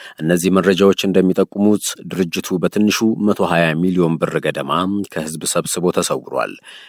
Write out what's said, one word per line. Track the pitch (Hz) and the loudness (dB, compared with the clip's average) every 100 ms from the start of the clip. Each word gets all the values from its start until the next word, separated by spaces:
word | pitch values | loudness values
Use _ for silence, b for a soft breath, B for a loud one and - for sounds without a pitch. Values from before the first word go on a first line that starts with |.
| B - | B -6
እነዚህ | 80 87 90 | 0 2 4
መረጃዎች | 95 90 90 98 92 | 4 4 4 4 4
እንደሚጠቁሙት | 101 92 95 92 95 98 104 104 - - 85 | 2 2 2 2 0 2 2 2 -2 -10 -6
ድርጅቱ | 85 87 90 - 90 | -4 -2 -4 -4 -2
በትንሹ | 87 104 107 - 110 113 | 0 2 0 2 0 2
መቶ | 104 101 90 | 0 0 0
ሃያ | 85 82 78 | 2 2 2
ሚሊዮን | 92 90 85 80 | 2 2 2 0
ብር | 85 80 | -2 -2
ገደማ | 76 73 69 78 95 101 95 | -2 -4 -2 -2 -2 -4 -6
ከህዝብ | 82 78 80 - | -8 -8 -8 -4
ሰብስቦ | 85 80 - 87 | -4 -4 -2 0
ተሰውሯል። | 92 87 69 - 65 50 - B B | 0 -2 -4 -4 -4 -4 -8 B B